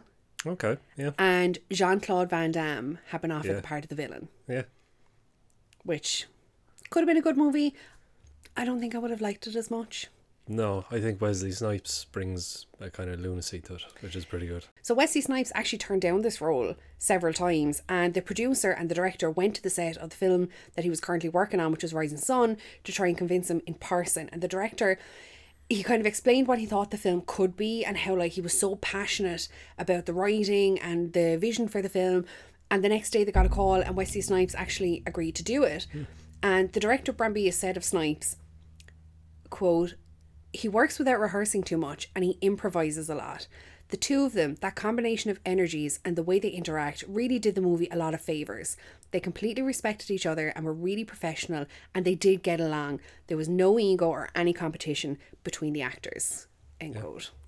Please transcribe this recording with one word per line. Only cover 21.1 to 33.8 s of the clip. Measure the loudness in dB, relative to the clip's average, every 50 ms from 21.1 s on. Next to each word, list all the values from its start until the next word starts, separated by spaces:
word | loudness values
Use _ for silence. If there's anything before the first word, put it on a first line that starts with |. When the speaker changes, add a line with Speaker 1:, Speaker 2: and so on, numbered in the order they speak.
| -2 0 0 2
Speaker 2:
working | 2 2 2 2 2 0
on, | 2 2 0
which | 0 -2
was | -4 -2
Rising | -2 -2 -2 -4 -4
Sun, | -2 0 2 4 4 4 2 -2 -6 -18 -20 -16 -12
to | -8 -2
try | 0 2 2
and | 2 0
convince | 0 0 0 0 0 0
him | -2 -2 -2
in | -4 -10
person. | -8 -4 0 0 0 2 2 0 -2 -2 -6 -8
And | -6 -4
the | -2
director, | -2 -2 -2 -2 -2 0 2 2 2 2 -2 -20 -20 -20 -20 -20 -20 -20 -20 -20 -20 -12 -4 -2
he | -2 -2 2
kind | 2 2 4
of | 2
explained | 2 0 2 4 4 6 6 6 4
what | 2 0
he | 0
thought | 0 0 0 0 -2
the | -4 -2
film | 0 2 2 2 0
could | -2 -2 0 0 0 0 0
be | -2 -2 -2 -2 -2
and | -4 -4 -4
how, | -2 0 0
like, | 0 0 0 -2
he | -4 -4
was | 0 0 2
so | 2 2 0
passionate | -2 -4 -4 -4 -4 -2 -2 -2 -2 -2 -2 -2 -4 -8 -10 -12 -18 -20 -18 -10 -6
about | 0 0 0 0 0
the | -4 -2
writing | 0 2 2 2 2 2 4 4 4 6 6 4 2
and | 0 -2 -2 -2 -2 0 2
the | 2 4 4 2
vision | 2 0 0 0 0 -2 -2
for | -2 -2 -2
the | -2
film. | 0 0 2 4 2 2 0 -2 -10 -20 -20 -20 -20 _ -4 -2
And | 0 2 4
the | 4
next | 2 2 0 0
day | 2 2 2
they | 4 4
got | 4 4
a | 4
call | 4 2 2 4 4
and | 4